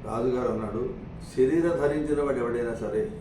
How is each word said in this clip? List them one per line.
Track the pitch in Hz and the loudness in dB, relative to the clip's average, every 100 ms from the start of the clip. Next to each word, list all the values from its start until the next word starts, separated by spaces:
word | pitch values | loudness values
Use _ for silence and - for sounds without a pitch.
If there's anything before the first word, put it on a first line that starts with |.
| 110 | -4
రాజుగారు | 113 123 123 120 | -2 0 2 0
అన్నాడు, | 110 110 - - - - - - - | 0 -2 -2 -4 -6 -10 -12 -10 2
"శరీర | 131 160 170 | 4 6 2
ధరించిన | 160 143 147 151 147 | 4 2 2 0 0
వాడు | 143 131 | 2 0
ఎవడైనా | 117 120 120 113 | 0 0 -2 -2
సరే | 107 107 104 - | -2 -2 -2 -4